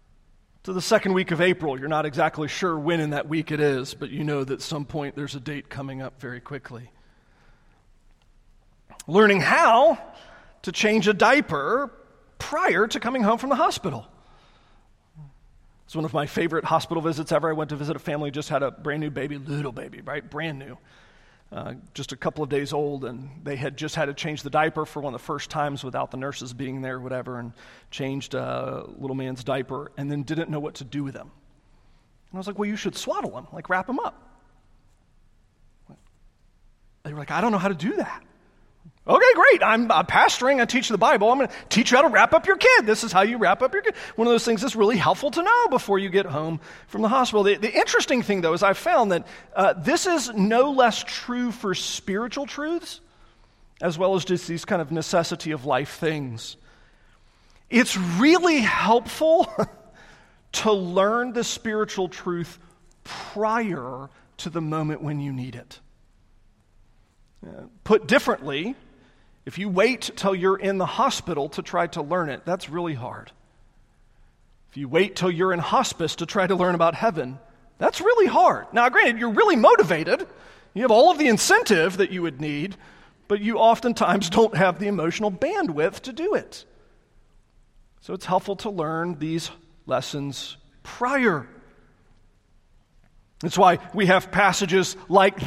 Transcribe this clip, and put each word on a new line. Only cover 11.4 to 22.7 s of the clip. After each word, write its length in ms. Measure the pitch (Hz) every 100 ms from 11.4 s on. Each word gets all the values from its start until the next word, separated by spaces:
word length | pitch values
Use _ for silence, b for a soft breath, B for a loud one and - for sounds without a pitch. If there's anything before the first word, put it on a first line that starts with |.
| - 151 143 240 277 - _ _ _ -
prior 480 | - 302 370 175 226
to 140 | 269
coming 240 | 226 262
home 160 | 208 233
from 100 | 262
the 60 | 262
hospital. 500 | 349 - 185 117 - _ b b b b b b b _ _ 156 143 _ _ _ _ _ _
It's 100 | 160
one 100 | 151
of 80 |
my 140 | 143 143
favorite 380 | - 165 160 -
hospital 360 | 160 - 165
visits 300 | 160 156 156
ever. 180 | 156 160
I 40 |
went 180 | 156 151
to 40 | 147
visit 200 | 147 170
a 40 |
family 280 | - 147 147
who 40 |
just 180 | 139 147
had 120 | 143
a 80 | 135
brand 300 | - 151 147
new 100 | 151
baby, 300 | 131 143 143
little 320 | 139 147 143
baby, 300 | 110 - 113
right? 280 | 127 147 -
Brand 300 | 143 160 139
new. 180 | 139 - b b b b b b _
Uh, 220 | - - - - -
just 160 | 135
a 40 | 131
couple 280 | 165 151
of 60 | 147
days 220 | 139 143